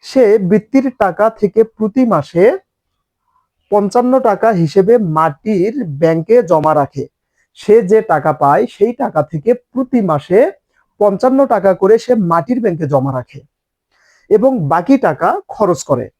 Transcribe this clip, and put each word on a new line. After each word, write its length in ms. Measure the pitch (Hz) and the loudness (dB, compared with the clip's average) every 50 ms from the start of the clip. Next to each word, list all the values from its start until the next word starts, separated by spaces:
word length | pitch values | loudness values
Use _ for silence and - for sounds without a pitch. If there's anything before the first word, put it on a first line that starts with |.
| _ | _
সে 180 | - - 269 247 202 208 226 | -4 0 2 4 4 4 2
বৃত্তির 480 | 190 170 202 214 - _ - 269 254 277 254 | 2 2 0 0 0 _ -2 -2 -2 -2 -4
টাকা 280 | _ 214 190 170 - 208 226 | _ -4 -4 -2 0 -2 -2
থেকে 320 | 220 - - 196 _ 220 226 220 _ | 0 -2 -6 -2 _ 0 -2 -2 _
প্রতি 280 | _ 214 214 202 262 262 | _ -6 -4 -2 -2 0
মাসে 380 | 233 196 156 143 - - 165 185 240 330 392 _ _ _ _ _ _ _ _ _ _ _ _ _ _ _ _ _ _ _ _ _ _ | 0 0 -2 -2 -4 0 2 2 2 2 0 _ _ _ _ _ _ _ _ _ _ _ _ _ _ _ _ _ _ _ _ _ _
পঞ্চান্ন 420 | 196 208 202 196 - 240 247 247 254 269 | -2 -2 -2 0 0 0 0 2 0 0
টাকা 300 | - 233 196 185 - 226 | 0 0 -2 0 0 0
হিসেবে 420 | 220 175 165 151 - 196 190 185 233 247 214 170 156 | 0 0 -2 0 2 0 2 2 2 2 2 -2 -2
মাটির 580 | 156 160 160 147 _ _ 214 220 185 175 220 226 294 233 165 139 139 | 0 0 -2 -2 _ _ -4 -2 -2 -2 -2 -4 -6 -8 -8 -6 -2
ব্যাংকে 360 | 165 160 165 165 165 - 226 247 226 | 0 0 0 -2 0 2 2 2 2
জমা 300 | 165 175 156 147 156 156 | 2 0 0 2 0 0
রাখে। 320 | 147 143 - _ 139 - - _ _ _ _ _ _ _ _ _ | 0 -2 -4 _ -12 -12 -12 _ _ _ _ _ _ _ _ _
সে 180 | - - - 208 233 214 | -14 0 2 4 4 4
যে 160 | 180 208 220 | 4 0 0
টাকা 300 | 214 - 170 151 131 156 151 | 2 0 -2 -2 0 -2 -2
পায়, 300 | 147 151 139 147 147 - | 0 0 2 2 2 0
সেই 260 | - - - 202 226 240 | -2 -2 -2 -2 -2 -2
টাকা 280 | _ 269 233 - 156 147 | _ -8 -4 -2 -4 -4
থেকে 280 | - - 156 139 220 240 247 _ _ | -4 -6 -6 -2 -2 -2 -2 _ _
প্রতি 300 | _ 240 269 - - 240 | _ -6 -6 -2 -2 -2
মাসে 380 | 202 180 156 143 - - 175 208 269 381 - _ _ _ _ _ _ _ _ _ | 0 0 -2 -4 -2 0 2 2 2 2 -2 _ _ _ _ _ _ _ _ _
পঞ্চান্ন 400 | 202 208 196 185 - 262 254 269 277 | 0 0 0 0 0 0 2 2 0
টাকা 260 | 254 247 202 180 196 185 | 0 0 0 0 0 0
করে 220 | 175 190 190 220 226 | 2 2 2 2 2
সে 140 | - - 247 226 190 170 | 2 -2 -2 0 0 0
মাটির 300 | 165 170 165 - 247 254 | 0 -2 -2 -2 -4 -2
ব্যাংকে 240 | 220 208 175 156 165 | -2 -4 -4 -4 -4
জমা 240 | 139 143 135 131 139 131 | -2 -2 -2 -2 -2 -6
রাখে 260 | 127 123 _ - 135 - _ _ _ _ _ _ _ _ _ _ _ _ _ _ _ _ _ | -6 -10 _ -20 -20 -20 _ _ _ _ _ _ _ _ _ _ _ _ _ _ _ _ _
এবং 220 | 202 214 214 269 262 233 156 | 0 2 2 2 0 0 -2
বাকি 280 | 139 160 170 175 - 277 | -2 -2 -2 2 2 0
টাকা 320 | 262 - 180 151 - 165 190 247 392 - | 2 2 -2 -2 0 -2 -2 -2 -4 -8
খরচ 320 | _ - - 214 180 170 - - | _ -6 -4 -2 -2 -2 -2 -2
করে। 220 | - 143 120 104 95 _ | -4 -4 -4 -4 -10 _